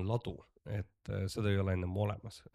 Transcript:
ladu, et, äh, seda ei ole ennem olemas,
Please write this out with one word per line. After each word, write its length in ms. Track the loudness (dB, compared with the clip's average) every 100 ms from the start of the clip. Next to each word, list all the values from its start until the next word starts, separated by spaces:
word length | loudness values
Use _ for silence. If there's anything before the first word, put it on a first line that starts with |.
| 2
ladu, 300 | 0 0 -8 -12 _ -6
et, 420 | -4 -4 _ -6
äh, 160 | -2 -2
seda 200 | 0 2
ei 80 | 4
ole 160 | 4
ennem 220 | 2 2 2
olemas, 460 | 0 -2 -8 -14 -14